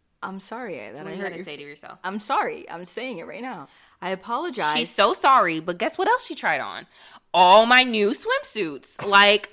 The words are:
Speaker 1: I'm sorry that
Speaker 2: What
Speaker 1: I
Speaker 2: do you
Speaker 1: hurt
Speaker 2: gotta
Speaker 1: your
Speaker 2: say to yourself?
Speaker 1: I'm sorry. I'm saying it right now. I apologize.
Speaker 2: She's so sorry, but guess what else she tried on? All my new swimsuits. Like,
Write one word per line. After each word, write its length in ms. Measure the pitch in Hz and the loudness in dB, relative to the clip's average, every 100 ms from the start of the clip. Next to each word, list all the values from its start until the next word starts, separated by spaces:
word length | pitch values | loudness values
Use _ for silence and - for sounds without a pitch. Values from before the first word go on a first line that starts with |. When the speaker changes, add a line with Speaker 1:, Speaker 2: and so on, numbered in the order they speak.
| _ _ | _ _
Speaker 1:
I'm 160 | 190 190 | -14 -12
sorry 360 | - 226 240 143 | -14 -14 -12 -12
that 140 | 104 | -14
Speaker 2:
What 120 | 123 190 | -16 -14
Speaker 1:
I 40 | |
Speaker 2:
do 0 | |
you 60 | 190 | -10
Speaker 1:
hurt 60 | 190 | -10
Speaker 2:
gotta 80 | 175 | -10
Speaker 1:
your 80 | |
Speaker 2:
say 120 | 180 143 | -14 -16
to 60 | |
yourself? 380 | 143 147 - - | -16 -20 -20 -14
Speaker 1:
I'm 160 | 185 208 | -10 -10
sorry. 500 | 208 285 415 151 - | -4 -4 -4 -8 -14
I'm 160 | 170 | -16
saying 340 | 180 - 262 185 | -14 -12 -12 -12
it 80 | 165 | -14
right 140 | 190 | -14
now. 260 | 254 190 139 _ _ _ | -14 -14 -16 _ _ _
I 80 | 175 | -8
apologize. 680 | 190 - 247 349 240 151 160 | -8 -6 -6 -6 -4 -2 0
Speaker 2:
She's 140 | 165 | -2
so 200 | - 208 | 2 2
sorry, 480 | 381 302 262 180 160 | 4 4 6 4 -2
but 180 | 165 175 | -6 -4
guess 180 | 269 - | -6 -2
what 100 | 381 | 0
else 180 | 508 - | 0 -4
she 80 | |
tried 260 | 311 202 147 | -6 -4 -2
on? 260 | 107 92 - _ - - _ | -4 -12 -16 _ -20 -20 _
All 320 | 170 180 208 | 4 8 8
my 200 | 226 247 | 8 4
new 260 | 254 220 202 | 4 2 0
swimsuits. 960 | 294 440 539 - - 160 147 - - 202 | -2 -4 -4 -4 -6 -6 -8 -16 -10 2
Like, 440 | 196 202 208 - | 6 6 4 -2